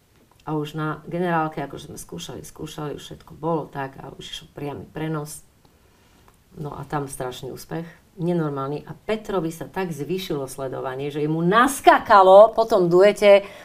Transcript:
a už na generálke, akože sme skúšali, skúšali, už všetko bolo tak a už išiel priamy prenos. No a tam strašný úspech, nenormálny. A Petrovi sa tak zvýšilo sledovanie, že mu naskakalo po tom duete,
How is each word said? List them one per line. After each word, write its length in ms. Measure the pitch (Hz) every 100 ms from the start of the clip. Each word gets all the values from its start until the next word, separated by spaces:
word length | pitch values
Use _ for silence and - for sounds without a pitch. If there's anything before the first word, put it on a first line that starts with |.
| _ _ _ _ -
a 40 |
už 180 | 151 151
na 300 | 156 156 151
generálke, 560 | - 170 180 165 156 147
akože 320 | 139 - 139
sme 60 | -
skúšali, 400 | - 170 - 113
skúšali, 540 | - - 156 - 147
už 80 | -
všetko 300 | - - -
bolo 340 | 143 160 160 -
tak 320 | 139 135 -
a 80 | 135
už 160 | -
išiel 240 | - - -
priamy 320 | - 147 107 -
prenos. 580 | 156 156 156 151 - _ _ _ _ _ _ _ _ _ _ _ -
No 160 | 147
a 140 | - 139
tam 240 | 147 139
strašný 400 | - 127 123 131
úspech, 340 | 127 - 160 170 - _ -
nenormálny. 680 | 170 175 151 139 135 147 -
A 80 |
Petrovi 560 | - - 214 214 190 160
sa 160 | 165 139
tak 240 | 190 185
zvýšilo 540 | 143 143 185 190 147 135
sledovanie, 640 | - 131 131 127 131 143
že 100 | 147 151
mu 160 | 160
naskakalo 1080 | 170 220 247 - 349 302 - 202 190 196 220
po 100 | 226
tom 220 | 226 214 175
duete, 580 | 180 208 202 208 196 - -